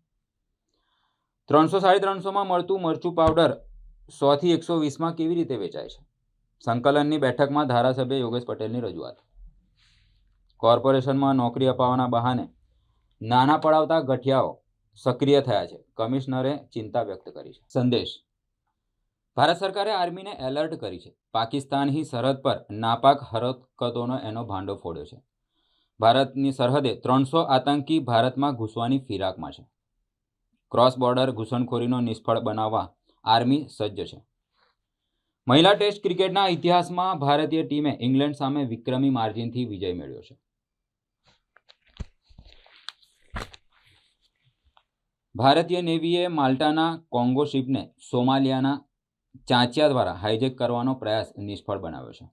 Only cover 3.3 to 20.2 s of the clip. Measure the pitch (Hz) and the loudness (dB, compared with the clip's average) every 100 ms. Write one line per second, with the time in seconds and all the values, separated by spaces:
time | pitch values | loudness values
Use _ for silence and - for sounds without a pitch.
3.3 | 160 147 - - - - - - - 143 | 4 2 0 -10 -20 -20 -20 -20 0 2
4.3 | 143 175 165 165 165 147 135 165 165 160 | 2 2 0 0 -2 -2 -2 -6 -2 -2
5.3 | 170 160 117 90 76 - - _ _ _ | -2 -4 -4 -6 -10 -14 -18 _ _ _
6.3 | _ _ _ - 120 143 147 147 151 131 | _ _ _ -4 0 2 2 2 0 0
7.3 | 123 135 147 143 120 131 131 123 135 117 | 0 0 0 0 2 2 0 -2 -2 -2
8.3 | 120 120 110 110 120 110 82 62 - _ | -4 -6 -6 -6 -6 -8 -8 -12 -16 _
9.3 | - - _ _ _ _ _ _ _ _ | -20 -20 _ _ _ _ _ _ _ _
10.3 | _ _ _ 113 117 135 135 131 135 139 | _ _ _ 4 4 4 2 2 0 2
11.3 | 131 120 131 131 127 127 127 123 117 123 | 2 0 0 0 2 0 2 0 0 0
12.3 | 123 - _ _ _ _ _ _ _ 110 | -2 -6 _ _ _ _ _ _ _ 0
13.3 | 123 135 156 156 156 156 160 131 127 135 | 4 4 4 4 2 2 0 0 -2 0
14.3 | 131 87 - _ _ _ _ 131 120 139 | 0 0 -6 _ _ _ _ -4 0 4
15.3 | 139 135 101 87 - _ - 113 135 131 | 4 4 -2 -2 -10 _ -6 -4 -2 -4
16.3 | 131 131 143 - 117 107 120 104 92 - | -4 -4 -6 -10 -12 -4 -4 -4 -8 -14
17.3 | - - - _ 131 123 117 90 - _ | -18 -20 -20 _ 0 2 2 -2 -10 _
18.3 | _ _ _ _ _ _ _ _ _ _ | _ _ _ _ _ _ _ _ _ _
19.3 | - 151 170 190 202 202 196 175 180 | 0 2 2 -2 -2 -2 -2 -4 -6